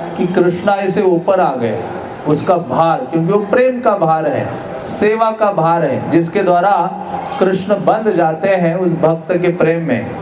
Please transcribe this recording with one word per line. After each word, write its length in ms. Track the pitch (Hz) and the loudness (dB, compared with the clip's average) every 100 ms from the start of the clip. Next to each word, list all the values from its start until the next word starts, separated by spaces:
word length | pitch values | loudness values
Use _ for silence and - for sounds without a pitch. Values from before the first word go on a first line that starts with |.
| - - | -8 -4
कि 100 | 180 | 0
कृष्णा 440 | 202 180 170 202 | 2 2 2 0
ऐसे 300 | 196 196 196 | 0 0 0
ऊपर 380 | 190 170 185 185 | 2 2 2 2
आ 160 | 160 131 | 2 0
गए, 280 | 113 107 - - - - 147 | -4 -4 -6 -10 -10 -6 -2
उसका 300 | 151 - 175 | 0 2 0
भार, 400 | 123 131 165 151 | 0 0 2 0
क्योंकि 360 | 127 165 165 | -2 -2 2
वो 60 | 202 | 0
प्रेम 420 | 196 247 254 247 | 2 2 2 2
का 140 | 226 202 | 0 2
भार 320 | 165 160 156 | 2 0 0
है, 220 | 127 - - - - | -2 -4 -8 -10 -10
सेवा 480 | - - 208 220 226 | -10 -2 0 2 0
का 200 | 220 208 | 2 0
भार 340 | 175 160 170 147 | 2 2 2 0
है, 260 | 110 - | -2 0
जिसके 320 | 170 165 202 | 2 2 0
द्वारा 480 | 180 175 190 190 180 - - - - - | 2 4 4 2 0 -4 -8 -8 -8 -2
कृष्ण 340 | 190 185 - | 0 0 0
बंध 380 | 196 160 214 214 | 0 2 2 0
जाते 360 | 180 165 160 190 | 2 0 0 0
हैं 280 | 185 170 170 | 2 0 0
उस 180 | 180 | -2
भक्त 380 | 156 156 165 - | 2 0 0 -2
के 160 | 180 180 | 0 0
प्रेम 400 | 170 160 170 160 | 2 0 0 -2
में। 200 | 127 226 - | -4 -4 -8